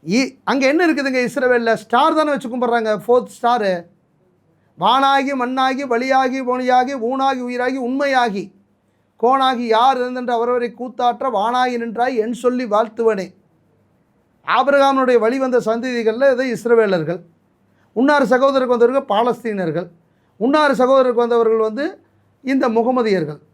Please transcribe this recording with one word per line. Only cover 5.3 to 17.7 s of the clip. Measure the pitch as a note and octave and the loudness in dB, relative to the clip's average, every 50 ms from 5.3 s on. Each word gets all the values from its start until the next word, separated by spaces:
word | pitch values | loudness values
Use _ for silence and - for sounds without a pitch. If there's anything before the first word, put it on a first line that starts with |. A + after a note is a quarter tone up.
| C#4+ C4 | -4 -4
மண்ணாகி | B3 A#3+ C4 C4 C4 C4 C4 B3+ C#4+ C4 | -4 -4 -2 -2 0 0 0 -4 -4 -2
வழியாகி | B3 A#3 B3 C4 C4+ C4 C4 B3+ B3 C4+ C4+ B3 B3 | -2 -2 0 2 2 2 2 0 -2 -4 -4 -4 -4
ஒளியாகி | B3+ B3+ B3 B3 B3+ B3+ B3 C#4 C4+ A3 A#3 | -2 0 2 2 2 2 0 -4 -6 -4 -4
ஊனாகி | C4 C4+ C4+ C4+ C4 B3+ B3 B3 | -2 -2 0 -2 -2 -2 -4 -8
உயிராகி | B3 B3 B3 B3+ C4 C4+ B3+ A#3 | -4 -4 -2 -2 -2 -4 -4 -4
உண்மையாகி | B3+ C4+ C#4+ C#4 C4 B3+ A#3+ A#3+ F#3+ G3+ F3 - _ _ _ _ _ _ _ _ _ _ _ _ _ _ - | -4 -2 -2 0 2 2 0 0 -2 -6 -8 -10 _ _ _ _ _ _ _ _ _ _ _ _ _ _ 0
கோணாகி | A#3 C4 C4+ C4+ C4 C4 A#3 B3 A#3 A3 | 2 2 4 2 0 0 -2 -2 0 2
யார் | A3 A#3+ C4 C4+ B3+ | 4 4 4 2 2
இருந்தென்று | B3 B3 B3+ B3+ B3+ A#3 B3 A#3 | -2 -6 -6 -6 -4 -4 -2 -2
அவரவரை | A#3 B3 B3 B3 A#3+ A#3+ A#3+ - | 0 0 0 -2 -2 -4 -6 -8
கூத்தாற்ற | A#3+ B3+ B3+ - B3+ A#3+ A#3+ A#3+ C#4 C4+ A#3 G3+ | -12 -12 -6 -2 -2 -2 -2 -2 -4 -4 -2 -2
வானாகி | G3+ A3+ A#3+ B3+ B3+ B3+ B3 A#3+ A#3 | -2 0 0 0 0 0 -2 -4 -6
நின்றாய் | A#3 G#3+ A3 A#3+ C4 C4+ A#3 G#3+ | -6 -4 -2 -2 -2 0 -2 -2
என் | A3+ B3 - - | -2 -4 -2 -2
சொல்லி | B3 B3+ B3 B3+ A3+ G3+ | -2 -2 0 -4 0 0
வாழ்த்துவனே." | G#3 A3+ A3 - - A#3 A3+ A3 G3 F#3 - - _ _ _ _ _ _ _ _ _ _ _ _ _ _ _ _ _ _ _ _ _ _ - E3+ A3+ | 0 0 0 -2 0 0 0 0 0 -4 -8 -12 _ _ _ _ _ _ _ _ _ _ _ _ _ _ _ _ _ _ _ _ _ _ -2 0 0
ஆபிரகாமுடைய | C4 B3+ C#4+ C#4+ C#4 C#4 C4+ C4 C4 B3+ B3+ A#3 G#3+ | 2 2 2 4 4 2 2 2 2 2 2 2 2
வழி | A3+ B3 C4+ C4 | 2 -2 -2 -2
வந்த | B3+ B3 B3 G#3+ G#3+ | 0 0 0 0 0
சந்ததிகள்ல | A3+ A#3 A3+ C4 B3 A#3+ A#3 A3 A3 A#3 C4+ C#4 B3+ | -4 -2 -4 -4 -4 -2 -2 -2 -2 2 2 2 2
இது | A#3+ C4 C4 A#3 | 2 0 -4 -4
இஸ்ரவேலர்கள். | F#3+ - A#3 A#3 A3+ A3 G#3 F#3+ F3 D#3 D3 E3+ F3+ - _ _ _ _ _ _ _ _ _ | -4 -2 2 2 4 4 4 2 0 -2 -4 -6 -8 -8 _ _ _ _ _ _ _ _ _